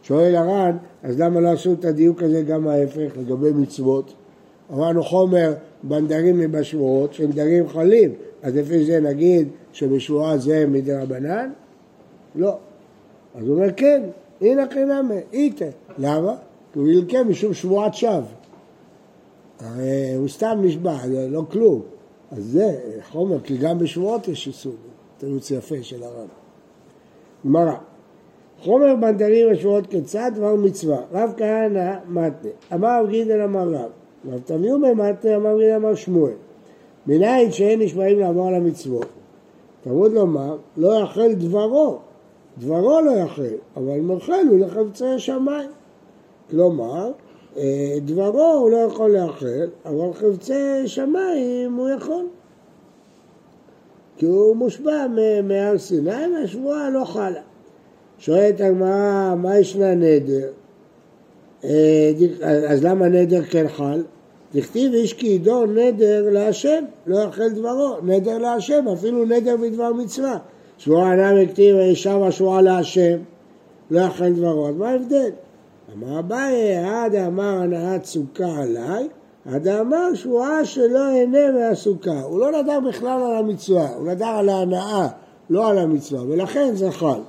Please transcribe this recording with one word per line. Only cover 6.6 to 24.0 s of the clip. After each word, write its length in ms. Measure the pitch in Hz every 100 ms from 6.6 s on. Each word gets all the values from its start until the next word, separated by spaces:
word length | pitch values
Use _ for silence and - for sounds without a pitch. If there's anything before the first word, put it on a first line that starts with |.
| 147 156 135 135 143
שנדרים 540 | - 151 147 151 175 165
חלים, 440 | 156 165 226 185 - - -
אז 140 | 139 131
לפי 280 | 147 165
זה 160 | 151 165
נגיד 480 | 151 143 170 175 147 - -
שבשבועה 680 | - 139 135 131 147 156 151
זה 280 | 131 156 147
מדרבנן? 840 | 139 135 139 135 127 143 196 262 285 _ _ _ _ _ - _
לא. 220 | 147 190 190 - - _ _ _ _ _
אז 140 | 123 113
הוא 80 | 151
אומר, 160 | 196
"כן, 300 | 190 277 285 202 - _ _
הנה 240 | 202 269 269
חינמי, 500 | 277 277 277 262 202 -
איתה." 320 | 233 294 - 160 - - -
למה? 360 | 139 151 175 254 - _ _
כי 60 | 151
הוא 100 | 147
ילקה 340 | 175 175 254
משום 320 | 240 175 214
שבועת 400 | 185 180 196 208
שווא. 260 | 208 233 185 110 - _ - _ _ _ _ _ _ _ _ _ _
הרי 540 | 113 120 131 135 135
הוא 140 | 131 135
סתם 300 | - 220 214
נשבע, 340 | 190 156 175 147 123
זה 220 | 131 131
לא 140 | 151 156
כלום. 320 | 202 226 131 - - - _ _
אז 140 | 131
זה 360 | 104 139 214 139 120 110 -
חומר, 300 | 151 190 156
כי 160 | - 131
גם 220 | 151 170
בשבועות 500 | 165 170